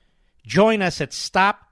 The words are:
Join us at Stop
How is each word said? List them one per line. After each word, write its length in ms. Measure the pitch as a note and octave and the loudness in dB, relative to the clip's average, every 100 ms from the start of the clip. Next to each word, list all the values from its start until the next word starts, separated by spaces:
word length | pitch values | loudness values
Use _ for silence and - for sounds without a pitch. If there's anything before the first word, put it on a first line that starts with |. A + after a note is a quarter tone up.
| _ _ _ _ | _ _ _ _
Join 380 | G#2+ D3 A3 A3 | -4 2 2 2
us 180 | F#3 - | -2 -6
at 120 | D3 | -8
Stop 480 | - - F#3 G3 - _ | -10 -6 0 0 -2 _